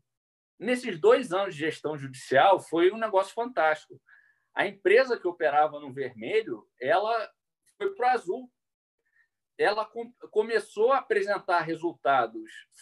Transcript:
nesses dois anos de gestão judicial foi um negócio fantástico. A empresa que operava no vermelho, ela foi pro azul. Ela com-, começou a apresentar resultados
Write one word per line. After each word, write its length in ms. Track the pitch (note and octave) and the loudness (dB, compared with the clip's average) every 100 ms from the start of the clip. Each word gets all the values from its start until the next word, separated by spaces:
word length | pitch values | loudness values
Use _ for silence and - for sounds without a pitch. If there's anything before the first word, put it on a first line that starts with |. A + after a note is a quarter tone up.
| _ _ _ _ _ - | _ _ _ _ _ -10
nesses 400 | G#3+ B3 B3 E3+ | -4 -4 -4 0
dois 340 | G3 C4+ G3+ | 4 4 2
anos 220 | F#3 G3 | -4 -4
de 60 | D3+ | -4
gestão 360 | D#3 C#3+ D3 D3+ | -6 -6 -8 -8
judicial 640 | C3+ C3 - C3 F3+ F3+ | -10 -12 0 4 6 4
foi 300 | - D#3+ F3+ | 0 2 2
um 80 | A3 | 2
negócio 360 | A3 F#3+ F#3+ | -2 0 -2
fantástico. 680 | - A#3+ B3+ D#3 D3+ - - _ - _ _ _ - | -4 -6 0 0 0 -6 -20 _ -20 _ _ _ -4
A 80 | F3+ | -4
empresa 500 | G3 F#3 A3+ C4 A3 | -2 4 4 4 0
que 120 | F3+ | -4
operava 500 | F3 D#3 D3 D3+ D3 | -2 0 2 2 0
no 140 | D3 | -12
vermelho, 760 | C3 B2+ A2+ A#2+ G#3+ G3+ E3+ - - | -10 -10 -10 -4 -2 -2 -8 -14 -6
ela 500 | C3 F3 G#3+ A3+ G3+ _ _ _ _ - | 0 0 0 -4 -6 _ _ _ _ -8
foi 180 | G3 | -6
pro 140 | G3 B3 | -2 0
azul. 420 | A#3+ E3+ A#3 B3+ _ _ _ _ _ _ _ _ _ _ - | 0 -2 -8 -10 _ _ _ _ _ _ _ _ _ _ -2
Ela 280 | E3 G#3+ | 0 0
com-, 280 | G#3+ A#3 - _ - | -4 -8 -16 _ -8
começou 580 | G#3 A3 A3 - G#3 A3+ | -2 0 -2 -4 0 2
a 80 | C4+ | 2
apresentar 640 | - G#3 G3 G3+ - F3 | 0 -2 -2 -4 -2 -2
resultados 1080 | D#3+ D#3+ E3+ - C#3+ C3+ A2+ A2 A2 - - _ | -2 -4 -6 -4 0 2 0 -4 -16 -18 -20 _